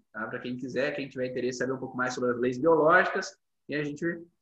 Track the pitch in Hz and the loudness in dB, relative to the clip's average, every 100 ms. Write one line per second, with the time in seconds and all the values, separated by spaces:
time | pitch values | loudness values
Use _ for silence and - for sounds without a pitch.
0 | _ 107 117 123 127 123 131 123 143 143 | _ -10 -8 -8 -8 -8 -6 -2 -2 -2
1 | 139 131 127 127 123 127 131 131 127 123 | -6 -6 -4 -2 -2 -2 -2 -4 -4 -2
2 | 127 127 123 120 123 123 156 165 151 180 | -2 0 0 2 0 2 4 6 8 6
3 | 180 202 - - _ _ - 143 147 147 | 4 0 -6 -10 _ _ -8 -4 -4 -4
4 | 170 170 - _ | -4 -6 -10 _